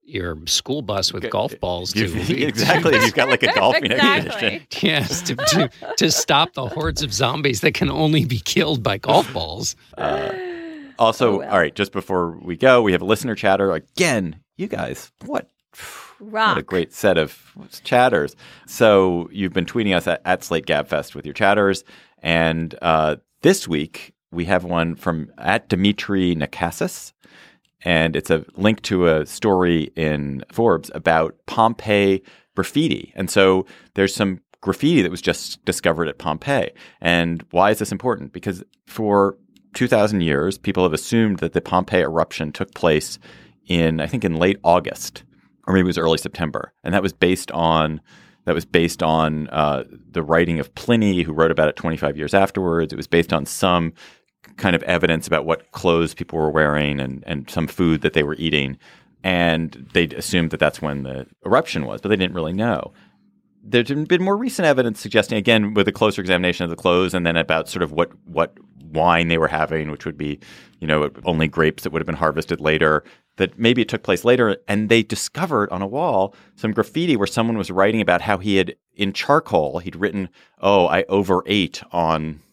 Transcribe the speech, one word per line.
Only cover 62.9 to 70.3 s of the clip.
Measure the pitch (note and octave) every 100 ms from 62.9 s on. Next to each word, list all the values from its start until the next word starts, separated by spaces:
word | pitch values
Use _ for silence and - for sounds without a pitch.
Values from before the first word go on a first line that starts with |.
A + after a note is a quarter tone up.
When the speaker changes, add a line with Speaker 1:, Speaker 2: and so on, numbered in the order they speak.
| _ _ _ _ _ _ _
Speaker 2:
There's | G#2 A#2+ A#2
been | C#3+ D3+ F3
more | F#3 G3+
recent | B3 G3+ E3
evidence | C3 A#2+ G#2+
suggesting, | G#2 A2+ - A2
again, | G2 A2+ G#2 G#2+
with | G2
a |
closer | G2 A2 G#2
examination | F#2 F2+ F2+ E2+
of | F2
the | E2
clothes | F#2 F2 F#2
and | F#2 E2+
then | E2
about | D#2+ D#2+ D#2
sort | F#2
of | E2
what, | D2+ E2+ - -
what | E2 E2+ _ _ -
wine | D#2+ D#2 E2+ E2+ E2+
they | E2
were | D#2
having, | D#2+ D#2 D#2+ D2+
which | D2 F2+
would | D2+
be, | D2+